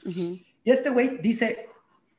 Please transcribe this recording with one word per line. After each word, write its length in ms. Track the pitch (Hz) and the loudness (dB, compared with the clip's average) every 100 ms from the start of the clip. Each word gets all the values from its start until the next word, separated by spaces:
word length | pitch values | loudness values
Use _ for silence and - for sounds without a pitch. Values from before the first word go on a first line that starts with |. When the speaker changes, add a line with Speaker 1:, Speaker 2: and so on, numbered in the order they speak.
Speaker 1:
Ujú. 340 | - 175 170 185 _ _ | -10 -6 -6 -8 _ _
Speaker 2:
Y 80 | 220 | 2
este 180 | 262 277 | 4 4
güey 300 | 254 262 - | 2 0 0
dice 460 | 214 226 226 - - - _ _ _ | 0 0 0 -4 -12 -20 _ _ _